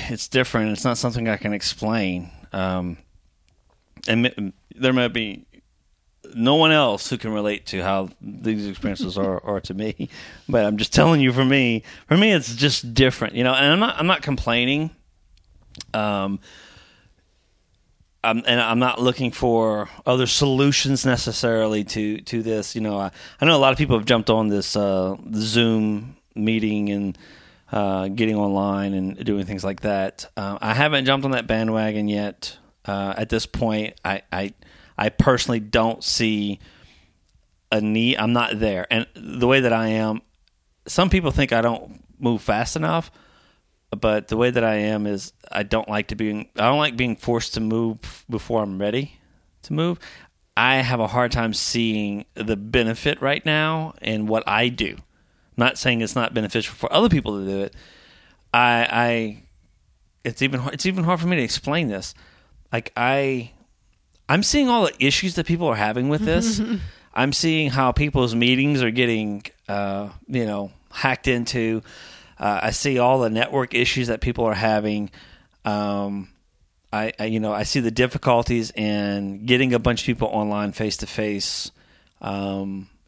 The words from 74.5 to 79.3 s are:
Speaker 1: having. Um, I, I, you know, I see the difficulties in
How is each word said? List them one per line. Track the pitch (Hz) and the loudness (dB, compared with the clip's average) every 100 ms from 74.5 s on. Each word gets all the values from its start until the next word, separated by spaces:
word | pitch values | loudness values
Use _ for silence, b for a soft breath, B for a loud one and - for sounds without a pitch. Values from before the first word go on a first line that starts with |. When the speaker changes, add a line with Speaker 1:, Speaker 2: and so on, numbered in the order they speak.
Speaker 1:
having. | 101 110 107 107 104 101 - B B B B | 0 0 2 0 -4 -6 -12 B B B B
Um, | 107 104 104 101 101 101 95 _ _ _ _ _ _ | -4 -2 -2 -4 -4 -8 -10 _ _ _ _ _ _
I, | 107 110 - | -6 -4 -4
I, | 110 | -4
you | 113 | -2
know, | 107 | -2
I | 104 | -2
see | 107 143 | -2 0
the | 113 | 0
difficulties | 110 123 - 135 117 117 120 113 | 0 -2 0 2 2 2 -2 -2
in | - 107 104 101 101 98 | -4 -2 0 -2 -2 -4